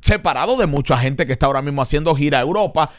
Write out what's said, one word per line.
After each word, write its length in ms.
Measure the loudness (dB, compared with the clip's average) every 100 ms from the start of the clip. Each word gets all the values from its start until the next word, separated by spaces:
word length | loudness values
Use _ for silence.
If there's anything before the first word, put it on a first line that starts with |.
separado 560 | 2 0 0 0 0 0
de 100 | 0
mucha 320 | 0 0 0
gente 280 | 0 -2 -4
que 60 |
está 140 | 0 0
ahora 160 | 0
mismo 200 | -4 -4
haciendo 320 | -2 0 0
gira 240 | 0 2 2
a 40 |
Europa, 480 | 0 0 0 0 -2